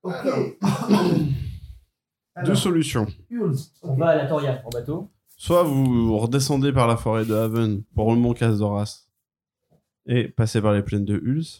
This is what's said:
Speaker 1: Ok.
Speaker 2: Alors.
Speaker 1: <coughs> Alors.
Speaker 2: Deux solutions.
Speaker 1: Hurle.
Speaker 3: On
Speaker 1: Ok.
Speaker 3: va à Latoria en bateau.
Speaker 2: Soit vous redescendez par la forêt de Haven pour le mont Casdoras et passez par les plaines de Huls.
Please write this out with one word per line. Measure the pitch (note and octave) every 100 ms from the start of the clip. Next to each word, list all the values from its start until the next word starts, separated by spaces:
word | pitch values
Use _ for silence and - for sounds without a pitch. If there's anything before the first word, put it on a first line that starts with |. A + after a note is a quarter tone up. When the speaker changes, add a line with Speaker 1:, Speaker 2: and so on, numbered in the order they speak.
Speaker 1:
Ok. | F#3
Speaker 2:
Alors. | E3+ C4+ - - -
Speaker 1:
<coughs> | G3 - - G3+ F3 D#3 D3 C3+ - - - - _ _ _ _ _ -
Alors. | -
Speaker 2:
Deux |
solutions. | G3+ G3 E3 D3 B2 G#2+ - -
Speaker 1:
Hurle. | A#3+ F#3 C3+ - _
Speaker 3:
On | -
Speaker 1:
Ok. | C3
Speaker 3:
va | E3
à | D#3
Latoria | C#3 D#3 C#3 B2
en | A#2
bateau. | A#2+ B2 E3 G3+ _ _ _
Speaker 2:
Soit | - F3
vous | E3+ C3+ C3 A#2+ A2+ G#2+
redescendez | A#2 C3+ C3+ C#3+ C#3
par | C3 A#2
la | A2+
forêt | A2+ A2
de | A2
Haven | G#2+ A2+ A2+ A2 G#2 -
pour | - A2
le | A#2
mont | A#2+
Casdoras | A#2 A2+ G#2 G#2 G2+ G#2 - _ _ _ _ _ _ _ _ _ _ -
et | B2 -
passez | - A2 A2+
par | G#2+
les | G2+
plaines | G2+ G#2
de | G2+ G#2
Huls. | A#2 D3 D#3+